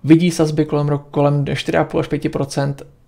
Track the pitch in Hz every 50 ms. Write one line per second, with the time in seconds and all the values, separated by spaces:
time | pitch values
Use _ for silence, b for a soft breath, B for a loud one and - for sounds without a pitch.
0 | - 135 160 165 175 180 165 - 160 156 151 156 151 151 151 147 147 143 143 143
1 | 143 - - 147 143 143 143 143 139 135 139 139 - - 160 165 156 147 - 165
2 | 156 - 156 147 - 151 - 151 139 135 - - 139 143 139 - - - - _
3 | _